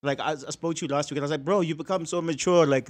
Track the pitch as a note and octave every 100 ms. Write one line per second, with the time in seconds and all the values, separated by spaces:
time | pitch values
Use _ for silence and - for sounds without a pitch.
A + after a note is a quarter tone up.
0 | C#3 C3+ C#3+ D#3 C3 C#3+ E3 D#3+ E3 C#3
1 | D3 C#3+ C#3+ D3+ C#3 G3+ E3+ D#3+ D#3+ F#3+
2 | E3 F3 E3 D3+ - F3 D#3 C3+ A#2+